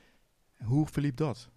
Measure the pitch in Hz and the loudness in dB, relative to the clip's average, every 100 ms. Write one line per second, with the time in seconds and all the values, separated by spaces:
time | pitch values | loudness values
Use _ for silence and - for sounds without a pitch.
0 | - _ _ _ _ _ 110 139 151 - | -20 _ _ _ _ _ 0 2 2 0
1 | 143 127 151 110 - | 0 0 -2 -2 -10